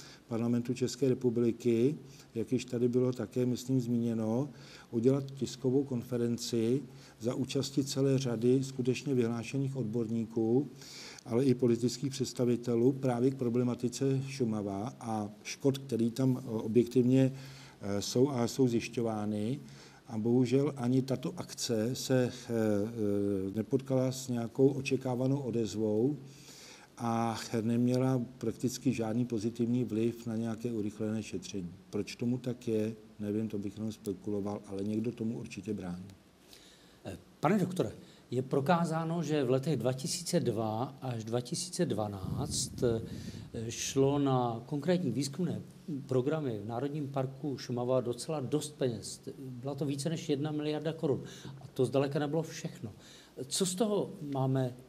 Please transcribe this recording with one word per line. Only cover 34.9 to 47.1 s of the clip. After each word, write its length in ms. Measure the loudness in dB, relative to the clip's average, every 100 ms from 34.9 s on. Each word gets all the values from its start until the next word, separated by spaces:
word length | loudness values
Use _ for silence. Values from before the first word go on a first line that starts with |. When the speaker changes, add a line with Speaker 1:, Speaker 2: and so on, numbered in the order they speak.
| -2 -2
Speaker 1:
tomu 280 | -2 -4 -4
určitě 340 | -8 -8 -6
brání. 340 | -6 -6 -8 -10 -18 -20 -20 -20 -20 -20 -20 -20 -16 -14
Speaker 2:
Eh, 120 | -14 -16 0
pane 180 | 4 4
doktore, 340 | 2 0 -2 -4 -16 -20 -6
je 100 | -4
prokázáno, 840 | 0 2 4 2 2 0 -2 -2
že 200 | 0 0
v 60 | 2
letech 280 | 2 2 0
dva 160 | 0
tisíce 460 | -2 -4 -6 -2 0
dva 560 | 2 0 0 -2 -4 -6
až 220 | -6 -6
dva 180 | -2 -2
tisíce 440 | -2 -6 -4 -2 0
dvanáct, 1000 | 0 -2 -4 -4 -4 -2 -2 -4 0
eh, 880 | 2 2 -2 -8 -10 -12 -10 -8 -6
šlo 480 | -6 -2 2 4 4
na 420 | 4 2 2 -2 -6
konkrétní 460 | -4 0 2 2
výzkumné 500 | -2 -2 -2 -2 -4 -8 -14 -8 -8 0
programy 520 | 0 2 0 -2 -4
v 60 | -4
Národním 420 | -4 -4 -4
parku 500 | -4